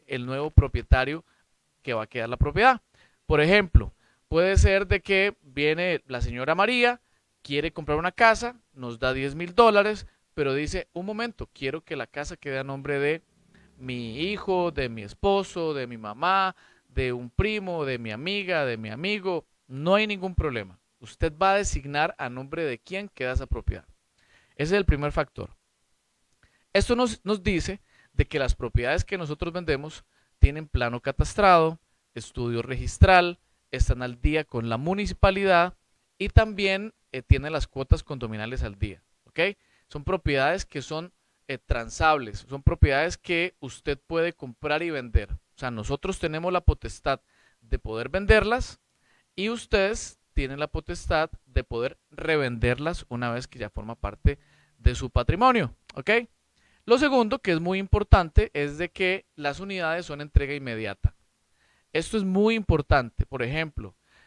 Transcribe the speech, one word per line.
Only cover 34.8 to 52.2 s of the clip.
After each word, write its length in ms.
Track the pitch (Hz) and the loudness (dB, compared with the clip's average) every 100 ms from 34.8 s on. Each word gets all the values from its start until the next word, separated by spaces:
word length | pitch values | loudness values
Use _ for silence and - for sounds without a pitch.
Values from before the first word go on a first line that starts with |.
| 151 196 196 180 196 190 196 175 180 - _ _ _ _ | -2 -2 -4 2 2 4 4 4 2 -4 _ _ _ _
y 120 | 196 | 2
también, 640 | - 220 202 196 190 220 - _ | 4 4 0 -2 -2 -4 -14 _
eh, 100 | 131 | -14
tienen 300 | - 139 143 | 2 2 2
las 160 | 156 - | -4 -4
cuotas 340 | 131 135 127 | -6 -2 -2
condominales 640 | - 139 117 110 110 127 | -2 -8 -8 -6 -8 -6
al 120 | 117 98 | -8 -6
día, 280 | 104 90 _ _ _ | -8 -8 _ _ _
¿ok? 300 | - 180 202 _ _ _ | -2 -2 -4 _ _ _
Son 160 | 147 | -12
propiedades 640 | 143 185 160 139 135 185 - | -4 -4 0 0 2 0 -6
que 160 | 151 | -10
son, 300 | 127 156 175 _ _ _ - | -8 -10 -10 _ _ _ -12
eh, 120 | 131 | -12
transables, 880 | - 123 113 - 160 151 117 101 - | -4 -4 -4 0 2 2 0 -10 -12
son 160 | 139 | -4
propiedades 520 | - 170 165 139 165 175 | -2 4 4 6 0 -4
que 380 | - 170 180 - | -2 -2 -2 -6
usted 400 | 135 - - 139 | -14 -8 -6 -6
puede 280 | - 165 170 | -4 -2 -2
comprar 500 | 165 131 117 147 151 | -4 -14 -10 -4 -4
y 80 | 170 | -2
vender. 400 | 147 123 113 101 | -6 -2 0 0
O 280 | - - - | -6 -12 -10
sea, 120 | 131 | -8
nosotros 480 | 113 107 139 190 185 | -6 -4 -4 -4 -4
tenemos 340 | 165 156 175 | -4 -4 -2
la 100 | 180 | 2
potestad 580 | - 156 113 - - 135 _ _ _ _ | 2 0 -4 -8 -4 -4 _ _ _ _
de 180 | 113 - | _ -6
poder 300 | 107 110 120 | -4 -8 -4
venderlas 720 | 175 202 220 208 233 190 - _ _ _ _ _ - | -2 4 4 4 0 -4 -12 _ _ _ _ _ -6
y 140 | 202 | -4
ustedes 680 | 233 - 214 190 226 - - _ | -4 0 2 2 0 -8 -16 _
tienen 260 | - 135 139 | -4 -4 -4
la 80 | 151 | -4
potestad 640 | 160 - 175 - 160 160 - _ | -4 -6 -8 0 0 0 -6 _
de 180 | 127 | -2
poder 340 | 127 117 127 143 _ | -2 -2 -4 -6 _
revenderlas 960 | 151 | -6